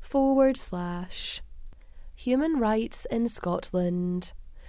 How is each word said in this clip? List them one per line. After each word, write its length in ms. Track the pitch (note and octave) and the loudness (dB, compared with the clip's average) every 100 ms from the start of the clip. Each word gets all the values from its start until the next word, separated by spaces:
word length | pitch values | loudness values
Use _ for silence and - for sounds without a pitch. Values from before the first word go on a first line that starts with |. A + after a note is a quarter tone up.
forward 560 | - C#4 C4+ C4+ C4+ C4 | -2 4 6 6 6 4
slash 840 | - F3+ F3 F3 F3+ - - - - - - - - - - - | -2 -4 -4 -4 -6 -6 -6 -6 -8 -12 -12 -14 -18 -16 -14 -6
Human 420 | - B3+ D#4 D#4 | 0 2 4 2
rights 480 | A3 A3 A3+ - - | 4 2 0 -2 -2
in 200 | A3+ A#3 | 0 0
Scotland. 1040 | - - F3+ - F#3 F3+ F3 F3+ F3+ - - - - | 0 0 -2 0 0 2 0 0 -2 -4 -8 -14 -16